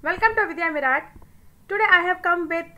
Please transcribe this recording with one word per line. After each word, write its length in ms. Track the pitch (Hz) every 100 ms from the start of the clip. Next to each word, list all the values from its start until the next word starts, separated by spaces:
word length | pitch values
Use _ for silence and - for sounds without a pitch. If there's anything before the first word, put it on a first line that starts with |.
welcome 320 | 294 349 453 440
to 100 | 392
Vidya 280 | 330 330
Virat. 360 | 302 269 277 - - - - - - -
Today 160 | 403 427
I 120 | 359
have 200 | 349 359
come 280 | 359 349 320
with 160 | 330 330